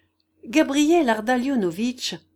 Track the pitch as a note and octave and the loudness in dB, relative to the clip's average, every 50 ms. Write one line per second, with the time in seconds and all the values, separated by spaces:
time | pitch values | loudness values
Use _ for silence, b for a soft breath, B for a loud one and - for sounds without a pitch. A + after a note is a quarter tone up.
0 | _ _ _ _ _ _ _ _ - A#3+ A3 D#4 D#4 B3+ C#4 D4 D4 D4+ E4+ F4 | _ _ _ _ _ _ _ _ -12 -2 0 0 2 2 2 2 2 4 4 4
1 | D4+ A#3 A3 G#3+ G#3+ A#3 B3+ B3 A#3+ C#4 C#4 A#3+ F#3+ F3 D#3+ F3+ A3+ B3 B3 - | 4 2 0 0 0 -2 -2 0 0 0 0 0 0 0 -2 -2 -4 -4 -4 -6
2 | - - F3+ D#3+ - _ _ | -8 -10 -10 -10 -14 _ _